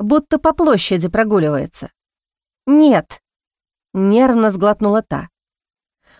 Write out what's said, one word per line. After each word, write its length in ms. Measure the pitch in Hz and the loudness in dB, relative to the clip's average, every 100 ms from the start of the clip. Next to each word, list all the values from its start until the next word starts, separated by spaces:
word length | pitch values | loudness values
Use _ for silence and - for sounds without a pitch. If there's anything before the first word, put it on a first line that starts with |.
будто 400 | 208 302 - 302 | -2 -2 0 -2
по 120 | 320 | 0
площади 540 | 320 311 202 - 185 175 | 0 0 0 -2 -4 -2
прогуливается. 880 | 214 220 202 151 143 160 - - _ _ _ _ _ _ _ - | -2 0 0 -2 -4 -8 -12 -16 _ _ _ _ _ _ _ 0
«Нет!» 560 | 294 302 190 - - _ _ _ _ _ _ _ | 4 4 2 -2 -14 _ _ _ _ _ _ _
Нервно 580 | 190 196 220 262 233 220 | -2 2 2 2 2 0
сглотнула 520 | 185 202 208 208 214 | 0 -2 0 -2 -2
та. 260 | - 143 170 _ _ _ _ _ _ _ _ | -4 -10 -12 _ _ _ _ _ _ _ _